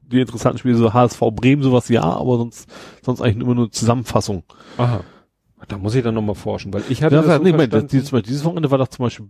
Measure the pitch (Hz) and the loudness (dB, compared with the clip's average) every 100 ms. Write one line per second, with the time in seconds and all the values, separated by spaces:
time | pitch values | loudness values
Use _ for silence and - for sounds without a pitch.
0 | _ 123 120 120 131 117 127 117 113 117 | _ 0 0 -2 -2 -2 0 2 4 4
1 | 123 - 120 107 120 147 131 127 - 113 | 2 2 -2 2 2 2 2 0 2 0
2 | - - 127 120 120 - - - - - | 0 -2 -2 -2 -2 -10 -20 -20 -20 -10
3 | - 120 117 107 127 123 113 - 113 123 | -6 -2 -2 -2 -2 0 -2 0 0 0
4 | 117 110 104 95 - - - - 123 107 | -2 -4 -2 -6 -10 -20 -14 -2 -2 -2
5 | - - _ _ _ _ - 98 98 131 | -8 -20 _ _ _ _ -12 -8 -2 -2
6 | 117 113 107 98 107 98 95 101 - 123 | 0 -2 -4 -6 -6 -8 -6 -8 -4 0
7 | 156 147 156 147 185 156 131 143 147 135 | 4 4 6 4 4 4 2 0 0 -2
8 | 143 127 107 143 160 175 147 135 131 - | 0 -2 -2 -4 -4 -2 0 0 0 -2
9 | 120 - 104 | -6 -6 -12